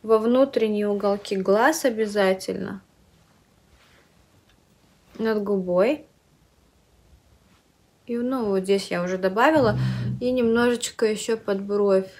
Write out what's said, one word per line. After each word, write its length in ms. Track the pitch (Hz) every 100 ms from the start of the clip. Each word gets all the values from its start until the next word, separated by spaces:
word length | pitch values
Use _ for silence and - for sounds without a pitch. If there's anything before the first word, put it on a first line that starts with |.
| 220
Во 120 | 220
внутренние 680 | 226 247 277 240 220 208 208
уголки 480 | 202 202 202 - 196
глаз 480 | 190 202 254 320
обязательно. 960 | 262 220 214 202 190 190 - 190 185 196 _ _ _ _ _ _ _ _ _ _ _ _ _ _ _ _ _ _ _ _ _ _ _ -
Над 260 | 220 214
губой. 640 | 202 202 180 175 220 302 - _ _ _ _ _ _ _ _ _ _ - _ _ _ _ _ _ _ _ -
И, 100 | 240
ну, 280 | 247 262 214
вот 180 | 190
здесь 260 | 185 196 -
я 140 | 175
уже 140 | 175 185
добавила. 600 | 185 190 262 320 233 - 127 123 - -
И 100 | 247
немножечко 760 | 254 233 226 240 233 - - 220
еще 300 | 208 - 220
под 240 | 208 196
бровь. 480 | 202 202 202 190 190